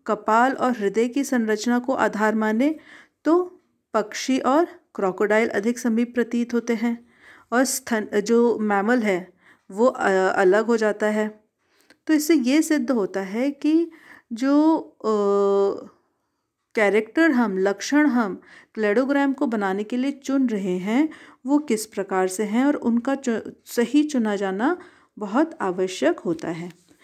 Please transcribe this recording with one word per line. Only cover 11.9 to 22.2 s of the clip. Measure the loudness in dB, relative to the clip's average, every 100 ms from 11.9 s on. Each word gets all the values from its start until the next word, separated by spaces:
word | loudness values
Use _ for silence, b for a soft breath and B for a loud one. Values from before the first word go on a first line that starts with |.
| b 0
तो |
इससे | 0 2
ये | 2 2 2
सिद्ध | 2 0 0
होता | -2 -2 -4
है | -6 -4 -4
कि | -2 0 2 0 B B B B
जो, | -4 2 4 4 2 -2 -6
अ, | -2 0 2 2 2 2 2 -2 -10 _ _ _ _ _ _ _ _
कैरेक्टर | 0 2 2 0 2 2
हम, | 4 2 0
लक्षण | 0 -2 0 2 4
हम | 2 0 -4 B B B
क्लेडोग्राम | -2 0 2 2 2 0
को | 0 -2
बनाने | 0 -2 -2
के | -4 -4
लिए | -4
चुन | -6 -2 0 0
रहे | -2 -2 -4
हैं | 0 0 0 B B B 0
वो | 0
किस | 0 -4 -4
प्रकार | -8 -4 -2